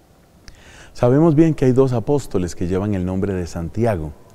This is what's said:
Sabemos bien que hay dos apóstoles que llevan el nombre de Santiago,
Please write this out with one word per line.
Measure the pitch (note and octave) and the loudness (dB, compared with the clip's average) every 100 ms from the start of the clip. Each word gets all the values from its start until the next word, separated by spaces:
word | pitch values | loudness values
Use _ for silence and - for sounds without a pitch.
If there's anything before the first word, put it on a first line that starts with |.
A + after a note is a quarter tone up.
| _ _ _ _ - - - - - | _ _ _ _ -20 -20 -20 -20 -20
Sabemos | - B2 C3+ E3 D3 | 0 2 4 4 4
bien | E3 | 2
que | C#3+ C3 | 2 2
hay | |
dos | B2 C3+ | 4 2
apóstoles | B2 G#2 D3 - G2+ F2 - | 0 -2 -2 -2 -4 -4 -4
que | F2 | -4
llevan | F#2 G#2 | -2 -2
el | G2+ F2+ | -2 -2
nombre | F#2 G2 | -2 -2
de | F#2 E2+ | -4 -6
Santiago, | F2 E2+ F2+ A#2 G2+ D#2 D2 - | -8 -8 -2 -2 -2 -6 -12 -20